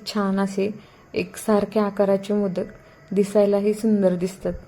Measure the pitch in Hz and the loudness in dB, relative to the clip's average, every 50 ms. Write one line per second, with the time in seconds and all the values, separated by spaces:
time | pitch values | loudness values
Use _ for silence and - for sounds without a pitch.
0 | - - - 214 202 196 196 196 196 196 196 202 196 208 208 - - - - - | -10 -6 -4 -2 0 0 0 0 0 0 0 -2 -2 -2 -4 -8 -16 -20 -20 -20
1 | - - - - 180 180 - - - - 214 202 202 202 - 220 208 202 202 - | -20 -8 -6 -6 -6 -6 -10 -8 -2 0 2 2 2 0 0 0 0 0 0 0
2 | 202 196 196 196 196 - 208 208 202 190 175 180 220 - - - - - - - | 2 2 2 0 0 -2 -2 0 0 -2 -2 -4 -6 -8 -10 -18 -20 -20 -20 -20
3 | - - 196 196 202 202 - 214 202 202 202 202 202 214 208 214 - 220 214 202 | -12 -2 0 0 0 2 4 4 4 4 4 2 2 0 0 0 2 2 2 4
4 | 196 185 180 175 180 185 - - - 180 175 - - | 4 2 2 0 -4 -6 -6 -6 -8 -8 -8 -8 -14